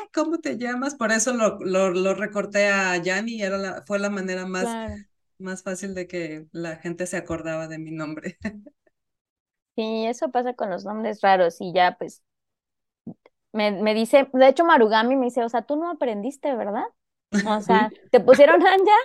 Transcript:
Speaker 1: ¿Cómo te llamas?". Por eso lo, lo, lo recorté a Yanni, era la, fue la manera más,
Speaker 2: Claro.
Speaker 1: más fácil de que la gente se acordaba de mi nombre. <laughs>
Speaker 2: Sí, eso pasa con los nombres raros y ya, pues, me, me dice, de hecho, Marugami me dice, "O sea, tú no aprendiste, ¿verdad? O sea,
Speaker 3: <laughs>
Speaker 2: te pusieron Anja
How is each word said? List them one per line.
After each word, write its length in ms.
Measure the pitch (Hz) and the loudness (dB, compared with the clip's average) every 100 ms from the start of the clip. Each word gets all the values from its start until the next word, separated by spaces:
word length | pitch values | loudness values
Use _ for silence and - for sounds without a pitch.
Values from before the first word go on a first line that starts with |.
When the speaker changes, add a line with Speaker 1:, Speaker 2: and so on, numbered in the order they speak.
| 403 | -4
Speaker 1:
¿Cómo 240 | - 311 320 | -4 -2 -4
te 160 | 302 233 | -6 -6
llamas?". 380 | 240 247 277 | -6 -6 -6
Por 180 | - 220 | -4 -2
eso 220 | 220 262 | 0 0
lo, 240 | 240 214 - | 0 0 -2
lo, 300 | 185 190 190 | -2 0 0
lo 240 | 180 190 | 0 -2
recorté 540 | 185 208 202 196 202 202 | -2 -4 -6 -4 0 2
a 280 | 196 190 180 | 2 0 -2
Yanni, 460 | 170 190 226 226 | -2 -4 -4 -6
era 160 | 196 196 | -6 -4
la, 240 | 190 - - | -6 -10 -6
fue 120 | 202 | -4
la 100 | 202 | -4
manera 360 | 202 185 185 185 | -4 -6 -6 -6
más, 320 | 185 233 226 | -4 -4 -6
Speaker 2:
Claro. 260 | 220 208 208 _ _ - | -10 -12 -16 _ _ -16
Speaker 1:
más 240 | 190 185 | -12 -10
fácil 320 | 202 185 196 | -10 -10 -10
de 120 | 185 180 | -10 -10
que 400 | 180 165 156 156 | -10 -10 -12 -14
la 240 | 165 170 160 | -12 -10 -10
gente 300 | 170 170 180 | -10 -8 -8
se 120 | 185 | -8
acordaba 500 | - 160 - 160 160 | -8 -8 -8 -8 -8
de 100 | 160 | -12
mi 120 | 160 | -12
nombre. 460 | 156 156 311 196 - | -10 -10 -10 -12 -12
<laughs> 320 | 208 208 233 _ _ _ _ _ _ _ _ _ _ - | -12 -12 -18 _ _ _ _ _ _ _ _ _ _ -8
Speaker 2:
Sí, 300 | 220 220 226 | -6 -4 -6
eso 240 | 240 320 | -4 -4
pasa 220 | 247 247 | -4 -4
con 160 | 247 220 | -6 -8
los 140 | 185 | -8
nombres 360 | 202 214 220 208 | -8 -8 -8 0
raros 360 | 196 190 175 170 | 2 4 2 -2
y 120 | 196 | -4
ya, 240 | 175 180 180 | 2 2 0
pues, 240 | 165 - _ _ _ _ _ _ _ _ - - _ _ _ | -10 -14 _ _ _ _ _ _ _ _ -20 -20 _ _ _
me, 180 | 214 208 | -4 -2
me 220 | 190 214 | 0 0
dice, 340 | 214 226 285 269 | 0 4 4 4
de 160 | 262 262 | 4 6
hecho, 160 | 269 | 6
Marugami 520 | 339 311 214 220 233 269 | 6 6 6 4 2 0
me 100 | 247 | -2
dice, 180 | 240 | -2
"O 40 | 233 | -2
sea, 140 | 240 | -4
tú 140 | - 294 | -4 -4
no 140 | 339 | -6
aprendiste, 640 | 339 262 202 233 - 294 | -4 -6 -4 -8 -8 -6
¿verdad? 300 | 240 208 214 392 _ _ _ _ 208 | -4 -6 -6 -8 _ _ _ _ -4
O 180 | 208 214 | -2 -2
sea, 320 | 208 220 214 | 2 2 2
Speaker 3:
<laughs> 180 | - _ | -4 _
Speaker 2:
te 100 | 247 | 6
pusieron 460 | 190 262 285 330 370 | 8 10 8 8 6
Anja 260 | 381 392 427 | 6 6 4